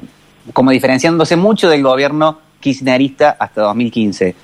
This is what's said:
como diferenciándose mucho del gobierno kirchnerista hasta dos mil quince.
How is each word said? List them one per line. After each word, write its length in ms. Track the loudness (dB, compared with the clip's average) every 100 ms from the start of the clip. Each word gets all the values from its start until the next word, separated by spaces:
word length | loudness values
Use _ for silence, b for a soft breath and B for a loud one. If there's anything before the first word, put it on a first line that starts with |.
| -16 _ _ _ -8
como 180 | 0 2
diferenciándose 640 | 2 0 0 0 0 0 2
mucho 340 | 2 2 2
del 140 | 2
gobierno 560 | 2 0 -2 0 -2 -2 _ _
kirchnerista 760 | -6 -4 -2 0 0 2 0 0
hasta 240 | -6 -2
dos 140 | -2 -2
mil 160 | -4
quince. 440 | -2 -2 -2 -4 -4